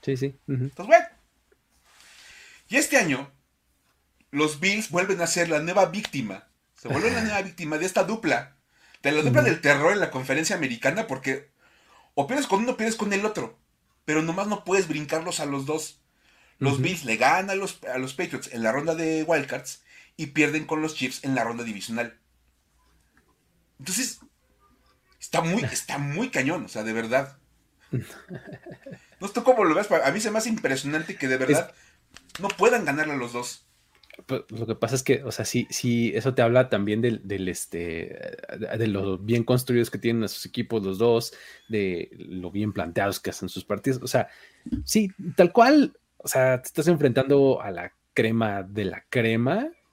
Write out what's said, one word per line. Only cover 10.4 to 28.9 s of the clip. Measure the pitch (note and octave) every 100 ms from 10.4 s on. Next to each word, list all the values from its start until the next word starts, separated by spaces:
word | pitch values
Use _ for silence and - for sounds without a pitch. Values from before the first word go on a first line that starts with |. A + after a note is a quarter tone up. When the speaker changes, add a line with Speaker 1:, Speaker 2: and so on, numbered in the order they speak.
| E3 F#3
Speaker 2:
americana, | C3+ A#2 C3+ F3 -
porque | C3 - C3 - _ _ _ _ - _
o | - C#3
pierdes | C4+ C#4
con | G3
uno, | A#3+ B3
pierdes | A3 A3
con | G3+
el | G3 G#3+
otro. | G#3 A#2 - _ _ _ _ -
Pero | D#3
nomás | D#3+ F3+ G#3
no | G3+
puedes | F3+ G3 F3
brincarlos | D3+ D3 D#3+ E3 D#3+
a | D3
los | C#3 C3+
dos. | D#3 - - _ _ _ _ _ _
Los | C3+ C3
Speaker 1:
Ujú. |
Speaker 2:
Bills | C3+ F3 C#3
le | G#2+
ganan | B2+ F3 G3
a | F#3+
los, | F#3+ -
a | - B2+
los | C3
Patriots | C3+ F3 C3 -
en | A#2+
la | A2
ronda | C3 D#3+ D#3+
de | D#3+ D#3+
wildcards | D#3 D#3+ C3+ B2+ - - _ - - -
y | D3
pierden | C#3 D3 D3+ D3+
con | D#3
los | D#3 D#3
Chiefs | B2+ -
en | C3+ C3
la | A2+
ronda | A#2
divisional. | A#2 G#2 F#2+ A2+ A#2 - _ _ _ _ _ _ _ _ _ _ _ _ _ _ _ _
Entonces, | C3 F#3 B3+ - - _ _ _ _ _ _ _ _ _
está | - D#3+
muy, | E3 G3
Speaker 1:
<laughs> | B2+
Speaker 2:
está | - - D3
muy | C#3+ D3+ C4
cañón, | - C3 E3+ A2+
o |
sea, | A2+
de | A2
verdad. | A2 A2+ B2+ C#3 - _ _ _ _ _
Speaker 1:
<laughs> | B2+ - - - F3+ - - - - -